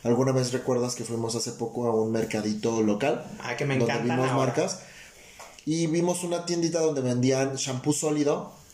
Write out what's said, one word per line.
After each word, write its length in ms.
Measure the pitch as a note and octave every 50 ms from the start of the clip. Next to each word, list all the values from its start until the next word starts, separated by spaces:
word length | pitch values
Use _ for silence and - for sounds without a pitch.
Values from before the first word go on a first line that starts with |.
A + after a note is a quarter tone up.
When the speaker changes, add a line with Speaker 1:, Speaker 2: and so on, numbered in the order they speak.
| -
Speaker 1:
¿Alguna 280 | A#2+ A#2+ A#2+ C3 C3 C3
vez 180 | C3 B2+ B2
recuerdas 420 | A#2+ B2+ - - B2+ A#2+ A#2+ B2 A#2+
que 80 | - A#2
fuimos 280 | A2 A#2 A2+ A2+ A#2 A2+
hace 180 | A#2 A2 B2+ A2+
poco 340 | - A#2 A2+ - B2+ A#2+ A#2
a 80 | A2+
un 160 | A2 A2 A2
mercadito 680 | A2 A2+ A2 G#2+ - A2 G#2 G#2+ G#2+ G#2+ - A#2 A2+ A2+ A2
local? 420 | G#2+ G#2 G#2 C3 C#3+ D#3+ - - - - -
Speaker 2:
Ah, 160 | - A#2+ A#2+ -
que 80 | C#3+
me 120 | C#3 C3+ C3
Speaker 1:
donde 140 | B2 - -
Speaker 2:
encantan 240 | - A2+ B2 B2 B2+
Speaker 1:
vimos 140 | C3 C3+
Speaker 2:
ahora. 140 | C3+ C3+ C3
Speaker 1:
marcas 340 | B2 B2+ C#3+ E3+ F#3+ - - - - - - - - - - - - - - - - - - -
y 220 | D3 D#3 E3 E3 D#3
vimos 360 | D#3 E3+ E3+ F3 F3+ F3+ -
una 220 | E3+ E3+ F3 E3+
tiendita 340 | E3+ F3 E3+ E3 E3 E3 E3
donde 200 | D#3+ D#3+ D3+ C#3
vendían 540 | B2+ B2 B2 A#2+ B2 C3 C3+ C3 C3+ C3+ C3
shampoo 380 | B2+ - C#3 B2+ B2+ - D3+ D3
sólido, 600 | - - D3+ D3+ D3 C#3+ C#3+ D#3 F#3 - - - - - -